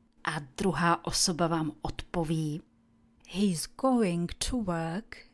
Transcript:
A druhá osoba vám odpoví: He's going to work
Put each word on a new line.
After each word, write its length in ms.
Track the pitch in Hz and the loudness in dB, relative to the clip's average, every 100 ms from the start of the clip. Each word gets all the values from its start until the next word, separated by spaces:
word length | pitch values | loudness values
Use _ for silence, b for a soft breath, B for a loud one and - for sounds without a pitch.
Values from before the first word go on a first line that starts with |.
| _ _ | _ _
A 160 | - 156 | -4 -4
druhá 680 | 143 - 196 147 170 170 - | -6 -2 0 2 2 2 0
osoba 420 | - - 156 165 | 2 2 2 2
vám 240 | 165 156 - | 2 0 -4
odpoví: 800 | - - - 180 165 160 151 151 - _ _ _ _ _ - | -8 -8 -6 -4 0 0 -2 -4 -10 _ _ _ _ _ -10
He's 380 | 190 208 160 - - | 0 2 2 -4 -2
going 520 | 262 247 196 170 175 | 2 4 4 2 -2
to 300 | - - 254 | -4 -2 -2
work 540 | 190 170 165 160 - - - | -2 -2 -2 -4 -8 -18 -20